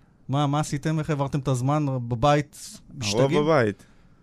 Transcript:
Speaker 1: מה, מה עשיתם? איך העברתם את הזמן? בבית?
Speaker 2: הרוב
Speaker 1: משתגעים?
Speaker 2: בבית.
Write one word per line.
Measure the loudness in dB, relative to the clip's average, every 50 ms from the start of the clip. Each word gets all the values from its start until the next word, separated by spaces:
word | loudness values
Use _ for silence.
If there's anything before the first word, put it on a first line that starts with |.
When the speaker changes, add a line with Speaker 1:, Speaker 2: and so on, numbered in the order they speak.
| _ _ _ _ -8 -4
Speaker 1:
מה, | -2 0 0
מה | 0 0 -2
עשיתם? | -2 -2 -4 -4 -4 -2 -2 -2
איך | -2 -2
העברתם | -2 -2 -2 -2 -2 -4
את | -2
הזמן? | 0 -2 0 0 0 0 0 0 -2 -4 -4 -4
בבית? | -4 -4 0 2 2 2 2 0 -4 -10 -20 -18 -18 -20 -20 -20 -18
Speaker 2:
הרוב | -10 -6 -4
Speaker 1:
משתגעים? | -2 2 2 2 4 4 2 4
Speaker 2:
בבית. | 4 4 4 4 2 0 _ -12 _ _ _ _ _ _ _